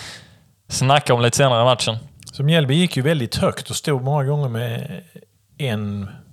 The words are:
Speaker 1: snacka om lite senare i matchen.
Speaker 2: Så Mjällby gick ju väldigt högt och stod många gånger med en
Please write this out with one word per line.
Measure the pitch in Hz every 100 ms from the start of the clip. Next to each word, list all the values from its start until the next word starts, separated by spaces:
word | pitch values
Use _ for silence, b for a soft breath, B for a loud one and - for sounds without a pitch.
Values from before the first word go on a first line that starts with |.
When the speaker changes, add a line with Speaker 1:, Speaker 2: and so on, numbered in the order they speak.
| B B B B B B -
Speaker 1:
snacka | - 131 143 -
om | 123
lite | 120 -
senare | 139 117
i | 120
matchen. | 123 - 113 - - -
Speaker 2:
Så | -
Mjällby | 143 165 139 143
gick | 180 -
ju |
väldigt | 127 165 113 -
högt | 190 - -
och | -
stod | - 139
många | 123 147
gånger | 135 147 139
med | 113 120 117 127 95 - - - _ _ -
en | 139 107 104 101 98 - -